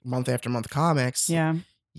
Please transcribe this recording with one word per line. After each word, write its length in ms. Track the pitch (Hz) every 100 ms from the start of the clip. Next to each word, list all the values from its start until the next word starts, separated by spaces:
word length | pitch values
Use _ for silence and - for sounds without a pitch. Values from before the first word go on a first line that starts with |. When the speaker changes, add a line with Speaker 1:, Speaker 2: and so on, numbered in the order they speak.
| 123
Speaker 1:
month 240 | 127 127
after 200 | 123 120
month 180 | 123 113
comics, 580 | 143 165 151 127 - -
Speaker 2:
Yeah. 260 | 165 160 165 - _ _